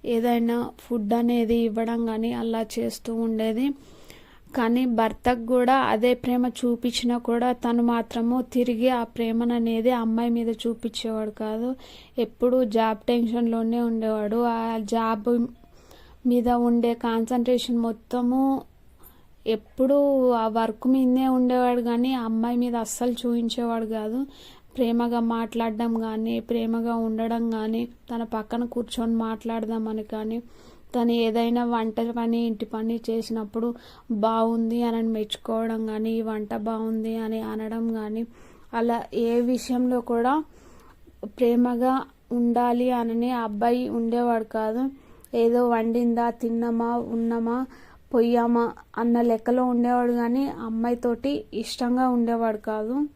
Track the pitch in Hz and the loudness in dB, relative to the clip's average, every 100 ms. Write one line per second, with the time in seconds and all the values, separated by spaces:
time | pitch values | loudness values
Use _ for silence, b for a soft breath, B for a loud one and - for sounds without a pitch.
0 | - 233 240 233 233 233 240 - - 240 | 0 0 2 2 2 0 -4 -10 -6 -4
1 | 208 233 240 240 220 233 226 214 226 233 | 0 2 2 2 2 2 2 0 -2 -2
2 | 233 220 226 240 233 226 220 - 233 220 | -2 -2 -4 -2 -2 -4 -4 -4 -4 -6
3 | - 226 226 220 220 220 277 277 B B | -6 -4 -2 0 -2 0 -2 -4 B B
4 | B B B B - - 226 240 254 226 | B B B B -8 -2 2 2 2 2
5 | 220 220 247 247 226 247 247 269 247 220 | 0 0 0 0 2 2 4 4 4 2
6 | 247 247 254 247 247 240 240 240 247 240 | 2 2 0 0 0 0 -2 0 -2 -2
7 | 240 240 240 240 247 240 240 240 240 233 | 0 0 0 0 0 0 0 2 2 2
8 | 226 240 233 254 254 254 247 226 247 254 | -2 -2 0 0 0 0 0 2 2 2
9 | 233 - 226 233 240 240 226 226 226 254 | -4 -4 -2 0 2 2 0 2 2 2
10 | 226 226 240 233 233 220 233 233 226 208 | 0 0 0 0 -2 -2 -4 -4 -6 -6
11 | 226 220 214 214 220 220 240 262 B B | -6 -4 -6 -6 -6 -4 -4 -6 B B
12 | B - 226 - 247 254 247 220 220 214 | B -4 -4 0 2 4 2 2 2 0
13 | - 240 233 233 233 226 226 233 233 226 | 0 0 2 0 0 0 0 0 0 0
14 | 220 214 208 233 240 226 226 226 208 233 | -2 -2 -2 0 0 0 -2 -4 -2 0
15 | 226 226 214 240 240 - - B B B | 0 0 0 0 0 -6 -20 B B B
16 | B B 254 240 240 240 240 233 233 233 | B B 2 2 4 2 4 4 2 0
17 | 240 226 226 247 240 247 247 233 233 220 | 0 0 0 0 2 2 2 0 0 -4
18 | - 247 240 254 269 269 - - - - | -6 -2 0 2 2 0 -4 -20 -20 -20
19 | B B B - - 214 - - 262 285 | B B B -10 -4 -4 -4 0 4 4
20 | 285 269 254 240 220 220 226 220 247 262 | 4 4 4 2 0 0 -2 -2 0 2
21 | 254 254 262 254 247 247 247 240 233 233 | 4 2 2 2 2 4 2 2 0 0
22 | 254 262 226 226 233 240 247 233 226 - | 0 0 -2 0 0 0 0 -2 -4 -2
23 | 247 233 240 233 233 240 233 226 220 220 | -2 -2 -2 -2 -2 -2 -2 -2 -4 -4
24 | 214 240 277 B B B - - 240 233 | -4 -4 -6 B B B -14 -2 0 2
25 | 240 240 233 226 226 233 226 214 233 226 | 0 0 0 -2 -4 -2 -4 -2 -2 -2
26 | 226 220 226 226 226 233 226 226 233 233 | -2 -4 -2 -4 -2 -2 0 -2 -2 -2
27 | 226 220 226 233 233 226 220 226 240 - | -2 -2 -2 -2 -2 -2 -2 -4 -4 -10
28 | - 233 226 226 214 233 240 240 226 - | -10 -8 -4 -6 -4 -4 -4 -4 -6 -4
29 | 226 226 226 220 226 226 214 226 220 220 | -2 0 -2 -6 -6 -4 -4 -4 -4 -6
30 | 214 220 220 226 240 B B B B 247 | -6 -6 -6 -6 -8 B B B B 0
31 | 233 233 226 226 233 240 240 233 226 214 | 2 2 2 2 2 2 0 0 -2 -2
32 | 233 240 233 233 233 214 220 220 220 233 | -4 -2 0 0 0 -2 -6 -4 -4 -4
33 | 226 226 220 226 214 226 233 240 B B | -2 -4 -2 -6 -4 -4 -4 -4 B B
34 | - 220 220 226 226 233 226 233 233 226 | -6 0 2 2 2 2 0 0 0 0
35 | 226 220 208 - - 226 226 226 220 214 | 0 -2 -4 -6 -4 -2 -2 -2 -4 -2
36 | 220 226 220 214 208 226 214 220 220 220 | -2 -2 -2 -4 -4 -4 -4 -2 -2 -2
37 | 220 226 220 220 220 214 220 226 226 226 | -2 -4 -4 -4 -4 -6 -6 -4 -2 -2
38 | 214 220 233 B B B B 233 233 233 | -4 -6 -6 B B B B -2 0 -2
39 | - - 233 240 247 254 - 247 254 247 | -2 -2 2 2 2 0 0 0 2 0
40 | 240 233 240 302 302 B B B B B | 0 0 2 0 -2 B B B B B
41 | - - 214 - 240 240 247 240 254 262 | -20 -16 -16 0 2 4 2 2 2 0
42 | - - _ 240 240 240 240 240 247 247 | -4 -16 _ 0 2 2 2 2 2 2
43 | 233 233 240 247 226 208 233 247 254 233 | 0 0 0 -2 -4 0 2 2 0 -2
44 | 226 233 240 226 220 220 220 226 269 269 | 0 2 2 0 -2 -4 -2 0 -2 -4
45 | B B B 240 233 240 247 233 226 233 | B B B 2 4 4 4 2 2 2
46 | 240 233 233 233 233 233 233 226 233 240 | 2 2 0 0 -2 -2 0 0 0 -2
47 | - 226 233 233 226 240 262 B B B | -2 -2 0 0 -2 -2 -4 B B B
48 | - 247 233 240 233 240 233 - - - | -2 2 4 4 4 2 2 -4 -12 -2
49 | 233 233 240 226 240 247 254 240 240 247 | 2 4 4 2 2 2 2 2 2 2
50 | 240 240 233 247 277 - 233 226 240 240 | 2 0 0 0 -2 -4 -6 -2 -2 0
51 | 240 233 269 285 - 208 226 - 240 247 | -2 -2 -2 -4 -6 -8 -8 -4 -2 2
52 | 262 247 233 233 226 214 220 214 214 262 | 2 2 2 0 0 -2 -4 -4 -2 -2
53 | 294 | -4